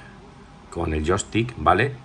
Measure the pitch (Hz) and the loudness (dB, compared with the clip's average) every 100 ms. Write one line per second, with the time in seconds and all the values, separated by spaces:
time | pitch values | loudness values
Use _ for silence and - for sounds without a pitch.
0 | - - - - - - - 85 80 78 | -20 -20 -20 -20 -20 -20 -12 -6 -2 0
1 | 76 95 - 107 117 - 78 92 - - | 0 0 0 -2 -2 2 4 4 2 -2